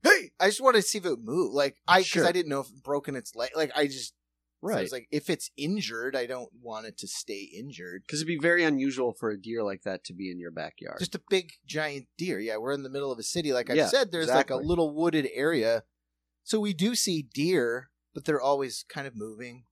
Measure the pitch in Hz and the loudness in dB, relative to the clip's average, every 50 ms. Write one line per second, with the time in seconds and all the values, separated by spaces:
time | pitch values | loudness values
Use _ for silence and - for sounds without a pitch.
0 | - 320 415 359 226 147 _ - 180 202 208 - 262 262 240 214 185 - - 208 | 8 8 6 6 4 -6 _ 2 4 4 4 6 4 6 6 6 4 2 -2 -2
1 | 175 180 135 120 113 110 135 175 170 107 117 143 143 139 - _ _ - 180 190 | 0 -2 -2 -2 -4 -2 0 0 0 2 2 0 0 0 -2 _ _ 6 6 6
2 | 190 - - 170 165 175 175 180 175 151 139 139 131 - - 135 123 135 143 147 | 6 4 2 4 4 4 4 2 -2 0 -2 -4 -4 -8 -14 -14 _ -2 -2 -2
3 | 143 - 139 127 117 - - 113 120 127 127 156 160 131 123 147 147 139 135 131 | -2 -4 -10 -8 -10 -12 -6 -6 -6 -4 0 -2 -2 0 2 0 0 0 0 -8
4 | 117 - _ _ _ _ _ _ _ _ _ _ - 196 220 110 92 87 - 127 | -12 -12 _ _ _ _ _ _ _ _ _ _ -6 -4 -2 -2 -2 -4 -6 -10
5 | 110 _ - 147 143 - 170 - - - _ - 143 156 202 214 175 - 117 113 | -8 _ -4 -4 -2 -2 -4 -4 -4 -14 _ -6 -4 -2 -2 -2 -4 -4 -6 -4
6 | 120 131 131 131 123 120 131 127 120 - _ 117 123 113 110 110 110 110 - - | -4 -2 -2 -2 -2 -2 -6 -8 -10 -14 _ -18 -14 -12 -12 -10 -12 -12 -14 -14
7 | - 98 - - - - 104 98 98 - - 95 123 143 123 82 90 90 - 95 | -12 -10 -10 -10 -8 -8 -10 -10 -10 -12 -14 -14 -14 -12 -14 -14 -14 -12 -12 -14
8 | _ - 151 151 160 160 170 147 143 170 170 175 170 160 147 135 135 139 127 131 | _ -8 -6 -6 -4 -4 -4 2 4 4 4 6 4 4 2 2 0 0 0 0
9 | 127 120 107 - - 110 104 98 92 113 117 117 107 101 98 92 _ 101 95 90 | -2 -2 -2 -2 -4 -6 -6 -6 -8 -6 -4 -2 -2 -2 -4 -4 _ -6 -6 -6
10 | - - 90 90 95 92 90 90 87 85 82 80 78 78 _ - - - - - | -10 -14 -10 -8 -8 -8 -8 -10 -12 -10 -10 -10 -10 -10 _ -14 -14 -14 -6 -6
11 | 180 180 - 185 _ - 196 190 175 160 - _ _ 131 135 151 156 151 143 139 | -6 -6 -6 -10 _ 0 0 0 0 -4 -20 _ _ -8 -6 -4 -4 -4 -6 -10
12 | 120 _ _ - 165 185 131 98 107 110 107 110 113 131 143 143 135 131 135 139 | -12 _ _ -6 -4 -4 -2 -2 -2 -4 -4 -4 -2 -2 -4 -4 -4 -8 -6 -4
13 | 139 139 127 113 110 - - 175 160 147 131 123 120 - 127 156 147 - - 269 | -4 -4 -4 -4 -6 -4 -4 -2 0 2 0 0 2 2 4 4 4 4 4 2
14 | 254 190 170 165 160 127 127 135 139 - 135 127 143 156 175 170 165 151 147 151 | 2 2 0 -2 2 4 4 4 4 2 -2 -4 0 0 2 2 2 2 2 2
15 | 165 175 160 156 135 127 - 123 139 160 170 131 110 113 117 110 - _ _ _ | 2 2 2 2 0 0 -2 0 0 2 2 4 2 2 2 0 -2 _ _ _
16 | _ _ _ _ _ _ _ _ _ - - 220 208 208 190 151 185 226 247 - | _ _ _ _ _ _ _ _ _ -2 0 0 2 0 0 2 2 2 2 0
17 | - 208 175 156 143 113 - 135 151 175 185 151 120 117 117 127 131 _ _ _ | 0 0 0 -2 -4 -6 -2 0 2 4 4 4 2 2 -2 -4 -8 _ _ _
18 | _ _ _ 139 139 - 151 135 123 139 143 139 139 123 113 - - _ - 151 | _ _ _ -6 -2 0 0 2 4 2 2 2 0 -4 -6 -10 -12 _ -12 -10
19 | 139 135 117 110 104 110 107 107 123 123 120 127 120 _ | -10 -10 -10 -10 -10 -10 -10 -12 -14 -14 -14 -16 _ _